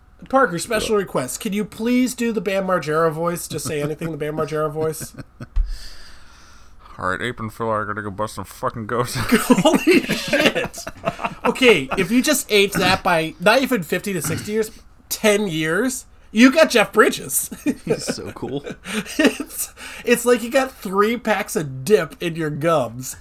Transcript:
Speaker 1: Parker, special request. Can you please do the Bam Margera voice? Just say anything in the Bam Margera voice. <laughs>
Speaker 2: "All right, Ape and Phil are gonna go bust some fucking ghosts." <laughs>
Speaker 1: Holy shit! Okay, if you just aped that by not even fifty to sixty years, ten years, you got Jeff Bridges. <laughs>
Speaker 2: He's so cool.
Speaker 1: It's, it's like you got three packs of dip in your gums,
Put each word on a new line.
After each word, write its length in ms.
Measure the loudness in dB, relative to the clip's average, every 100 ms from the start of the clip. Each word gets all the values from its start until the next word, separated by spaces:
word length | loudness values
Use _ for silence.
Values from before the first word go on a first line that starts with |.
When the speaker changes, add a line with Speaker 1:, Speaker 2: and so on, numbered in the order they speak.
| -20 -20 0
Speaker 1:
Parker, 300 | 2 2 0
special 380 | -2 -2 0 0
request. 440 | 0 -2 -4 -4
Can 120 | -4
you 120 | -2
please 500 | -4 -4 0 2 2
do 180 | 0 -2
the 80 | -2
Bam 260 | -2 -2 0
Margera 420 | 0 2 2 2
voice? 360 | 2 -2 -4 -6
Just 180 | -8 -4
say 160 | -4
anything 260 | -4 -4 -6
in 40 |
the 60 | -4
Bam 180 | -4 -4
Margera 340 | -2 -2 -2
voice. 420 | -2 -2 -4 -10 -14
<laughs> 1800 | -18 -16 -2 0 0 -4 -10 -14 -16 -18 -20 -20 -20 -20 -20 -20 -18 -6
Speaker 2:
"All 100 | -4
right, 100 | -2
Ape 200 | -4 -6
and 120 | -10
Phil 160 | -6 -4
are 160 | -2
gonna 180 | -4 -6
go 80 | -8
bust 260 | -6 -6 -8
some 80 |
fucking 420 | -14 -8 -6 -6 -4
ghosts." 300 | -4 -2 -4
<laughs> 40 |
Speaker 1:
Holy 800 | 0 2 4 4 4 2 2 2
shit! 760 | 2 -4 -2 0 2 0 -4 -8 -14 -8 -8 -6 -8 -4
Okay, 440 | -4 4 6 6 2 -2
if 120 | 0
you 120 | 2
just 280 | 2 0 2
aped 220 | 2 2
that 280 | 2 2 2
by 320 | 2 0 0 0
not 220 | 2 4
even 200 | 2 0
fifty 300 | 0 -4 -2
to 100 | -4
sixty 300 | -4 -6 -2
years, 180 | -2 -4 -8 -20 -20 -10
ten 400 | 0 4 4 2
years, 560 | 0 0 0 0 -4 -10 -20 -2
you 220 | 6 8
got 180 | 8 6
Jeff 220 | 6 4
Bridges. 580 | 4 4 2 -4 -4 -4 -4
<laughs> 200 | -4 -4
Speaker 2:
He's 200 | -4 -4
so 260 | -4 -6 -10
cool. 320 | -10 -6 -6 -8 -12 -8 -6 -4 2
Speaker 1:
It's, 560 | 2 2 -6 -10 -10 -12 -16 -6
it's 200 | 0 2 4
like 160 | 2
you 80 | 2
got 200 | 0 0
three 460 | -4 -2 2 2 0
packs 400 | 0 -2 -2 -4
of 280 | -6 -6
dip 380 | 2 2 2 -6
in 140 | -6 -4
your 140 | -4
gums, 640 | -2 2 2 0 -6 -12 -8